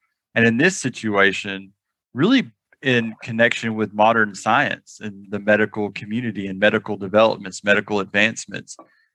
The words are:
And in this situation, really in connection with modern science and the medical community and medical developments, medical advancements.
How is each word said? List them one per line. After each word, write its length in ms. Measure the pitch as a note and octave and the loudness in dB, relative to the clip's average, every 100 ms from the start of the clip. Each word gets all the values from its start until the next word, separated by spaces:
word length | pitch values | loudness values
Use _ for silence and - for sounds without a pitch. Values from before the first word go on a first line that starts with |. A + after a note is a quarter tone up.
| _ _ _ A#2+ | _ _ _ 0
And 100 | A#2 | 2
in 120 | A2+ | 4
this 200 | E3+ F#3 | 2 0
situation, 960 | C3+ - A2 G2+ G2 F#2+ G#2 G2 G2 _ _ _ _ | -6 -6 -2 2 2 2 -6 -10 -12 _ _ _ _
really 380 | A#2 F3 C4 B2 - _ _ | -2 2 2 0 -10 _ _
in 340 | C3+ B2 A2+ A2 | 0 0 0 -6
connection 520 | - A2+ A#2 - A#2 G#2+ | -6 2 2 2 -4 -4
with 180 | G#2 | -2
modern 420 | G#2 G#2+ A2+ G#2+ F#2+ | 2 4 4 2 0
science 640 | A2 A#2+ B2+ - _ - | 0 2 0 -4 _ -16
and 260 | G#2+ G2 G2+ | -14 -14 -10
the 100 | G2+ | -4
medical 520 | G2+ G#2+ G#2+ G#2+ G#2 | 2 2 2 -2 -6
community 560 | G2+ G#2 A2 A#2+ G2+ G2 | -6 -8 -6 -4 -6 -8
and 120 | F#2 | 0
medical 380 | G#2+ G#2+ G2+ G2+ | 2 0 -2 -8
developments, 640 | F#2+ G#2 A2+ - G2+ - | -2 2 2 2 -8 -6
medical 360 | G2+ G#2 G#2 G#2 | 0 0 0 -4
advancements. 760 | F#2+ G2+ G#2+ A2+ - - - - - _ _ | -2 0 0 -2 -12 -14 -14 -20 -20 _ _